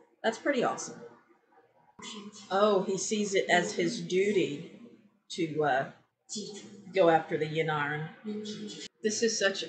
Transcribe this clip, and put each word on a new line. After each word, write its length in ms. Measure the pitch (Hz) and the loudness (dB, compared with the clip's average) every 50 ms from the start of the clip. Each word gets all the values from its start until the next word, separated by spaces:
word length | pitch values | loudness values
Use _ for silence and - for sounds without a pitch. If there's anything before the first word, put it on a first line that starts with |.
| _ _ _ _ | _ _ _ _
that's 160 | - 220 226 - | -4 -4 -2 -2
pretty 260 | - 311 277 247 185 | -2 0 0 2 2
awesome. 360 | 113 - - - - - - - - - - _ _ _ _ _ _ _ _ _ _ _ _ _ _ _ - - - 220 208 196 208 - - - - | 0 -2 -2 -8 -10 -12 -14 -16 -20 -20 -20 _ _ _ _ _ _ _ _ _ _ _ _ _ _ _ -18 -16 -14 -14 -12 -14 -14 -16 -16 -8 -2
Oh, 320 | 185 196 208 214 208 185 175 | 2 4 6 6 6 4 2
he 140 | - 190 185 | 2 -2 -2
sees 360 | - - 214 208 208 190 190 | -2 -2 0 0 0 2 2
it 160 | 185 - - | 2 4 4
as 220 | 170 175 175 208 | 4 4 4 2
his 300 | - 190 175 170 156 - | 0 0 0 0 0 -2
duty 800 | 170 170 180 185 196 208 202 190 156 - 143 147 170 - - - - - - - _ _ _ _ _ - | -4 0 2 2 2 4 4 2 2 0 -2 -6 -10 -12 -16 -20 -20 -20 -20 -20 _ _ _ _ _ -12
to, 320 | - - 170 156 151 151 151 | -6 -4 -4 -4 -2 0 0
uh, 220 | 143 127 135 139 - - - _ _ _ _ _ - - 220 196 - - - - - - - - 185 - | 2 2 0 0 -4 -8 -18 _ _ _ _ _ -12 -10 -10 -10 -10 -12 -14 -16 -16 -18 -18 -14 -4 2
go 160 | 190 180 165 | 4 6 6
after 280 | 160 160 - - 170 147 | 6 4 2 0 -2 -2
the 100 | 156 156 | -2 -2
Yin 220 | 151 160 160 151 | -2 -2 0 0
Iron. 400 | 151 147 143 143 151 151 156 165 - - - 214 208 214 214 208 208 160 - 208 - - - - _ _ | 0 0 0 -2 -2 -4 -6 -8 -10 -12 -10 -8 -8 -8 -8 -8 -10 -10 -10 -12 -12 -12 -14 -16 _ _
This 220 | - 214 214 - 233 | -2 -2 0 2 0
is 160 | 220 214 - | 0 2 2
such 240 | 202 196 196 - - | 0 0 0 0 -4